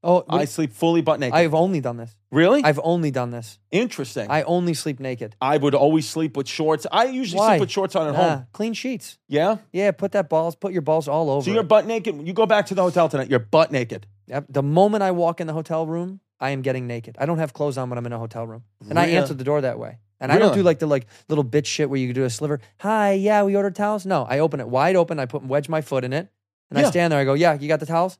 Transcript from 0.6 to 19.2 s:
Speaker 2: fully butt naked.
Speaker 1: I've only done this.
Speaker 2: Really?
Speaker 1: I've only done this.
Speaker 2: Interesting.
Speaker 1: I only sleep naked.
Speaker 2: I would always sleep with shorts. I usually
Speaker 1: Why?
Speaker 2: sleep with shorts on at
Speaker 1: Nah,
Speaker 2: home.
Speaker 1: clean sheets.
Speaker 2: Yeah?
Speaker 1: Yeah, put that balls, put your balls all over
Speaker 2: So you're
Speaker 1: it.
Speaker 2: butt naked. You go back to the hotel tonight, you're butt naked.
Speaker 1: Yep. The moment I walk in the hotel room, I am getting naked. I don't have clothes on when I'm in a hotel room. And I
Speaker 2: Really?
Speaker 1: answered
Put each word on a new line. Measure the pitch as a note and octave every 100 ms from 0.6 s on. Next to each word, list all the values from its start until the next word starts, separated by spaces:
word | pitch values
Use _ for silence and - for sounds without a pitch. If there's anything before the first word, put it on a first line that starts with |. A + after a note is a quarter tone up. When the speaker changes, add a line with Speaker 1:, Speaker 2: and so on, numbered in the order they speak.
| D3+
Speaker 2:
fully | - E3 E3+
butt | D#3+ D3+
naked. | C3 D3
Speaker 1:
I've | E3+
only | D#3 F3+ F3
done | B2+ A#2+
this. | A#2 _ _
Speaker 2:
Really? | C#3 E3+ C#4
Speaker 1:
I've | A#3+ C#3+
only | E3 F3 D#3
done | C3 B2
this. | A#2+ A2+ - _
Speaker 2:
Interesting. | F3 A#3+ - C3 - G#2
Speaker 1:
I | D3+
only | D3 F3 F3
sleep | D3+ D#3+ C3
naked. | C3+ B2 A2+ -
Speaker 2:
I | C3 D3
would | C#3+ -
always | C#3+ D#3+ -
sleep | D#3+ D#3+ C#3
with | C3+
shorts. | - D#3 D#3 -
I | G3
usually | B3 C4 B3 F3
Speaker 1:
Why? | A3
Speaker 2:
sleep | F#3
with | -
shorts | - F#3+
on | F#3+ D#3
at |
Speaker 1:
Nah, | C#3+ F3+ C#3+
Speaker 2:
home. | B2+
Speaker 1:
clean | - A3
sheets. | A3 B3+ A#3 - - _
Speaker 2:
Yeah? | C#3+ F3 A3 _
Speaker 1:
Yeah, | F3+ G3+
put | F3+ G3
that | G3+ E3+
balls, | D#3+ E3 E3
put | G3+
your | F#3
balls | D3 D#3+ C#3+
all | D3+ D#3+
over | C#3
Speaker 2:
So | C#3
you're | G#3
Speaker 1:
it. | G3
Speaker 2:
butt | G#3+ G#3
naked. | A3+ G#3+ D3+ D#3
You |
go | F#3 A3
back | G#3+ G3+
to |
the | F#3+
hotel | F3+ F3 D#3+
tonight, | C#3 A#2+
you're | B2+
butt | G#2+ D#3+ D#3+
naked. | C3+ A#2 F#2+ - _ _
Speaker 1:
Yep. | B2+ D3
The | C#3
moment | C#3+ D#3 G3+ G#3+
I | G3
walk | F3+ E3+ E3+
in | E3
the |
hotel | D#3 D#3 D#3+ D#3+
room, | E3 F3+ F#3+ _ _
I | C3
am | C#3
getting | C3 B2+ B2
naked. | A#2+ A2+ A#2
I | C#3+
don't | E3+
have | D#3
clothes | - D3 C3+
on | B2+
when | B2
I'm | A#2+
in |
a | A#2
hotel | A2+ A2+
room. | A2+ A2+ - _ G#2
And | D#3+
I |
Speaker 2:
Really? | F3
Speaker 1:
answered | E3+